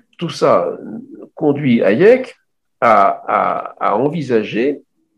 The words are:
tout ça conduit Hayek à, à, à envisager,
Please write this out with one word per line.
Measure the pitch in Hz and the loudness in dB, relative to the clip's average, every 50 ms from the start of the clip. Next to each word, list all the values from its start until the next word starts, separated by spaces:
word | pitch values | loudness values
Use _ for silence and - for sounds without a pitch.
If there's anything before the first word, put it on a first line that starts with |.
| _ _ _ - | _ _ _ -10
tout | 175 160 | -10 -8
ça | - - 165 139 110 92 87 76 - - - - 110 117 - - - - - - _ | -6 -2 2 2 2 2 0 -2 -6 -8 -12 -14 -14 -14 -16 -16 -20 -20 -20 -18 _
conduit | - 160 147 147 143 147 131 117 117 | -4 -2 -2 -2 0 0 0 2 2
Hayek | - 95 107 127 185 220 254 247 254 - - _ _ _ _ _ _ _ _ - | 2 2 2 4 4 4 4 4 0 -6 -14 _ _ _ _ _ _ _ _ -2
à, | 127 117 107 101 98 - | 2 4 4 4 4 2
à, | - - - 98 107 101 95 92 85 - - - - - | 0 -2 -4 -2 0 0 0 0 -2 -4 -6 -10 -10 -4
à | - 98 101 | -2 -2 0
envisager, | 110 135 151 165 170 135 123 120 110 104 95 - 110 123 147 - - - _ _ _ _ _ _ | 0 0 -2 -2 -4 -4 0 0 0 -2 -2 -4 -2 -2 -2 -2 -6 -10 _ _ _ _ _ _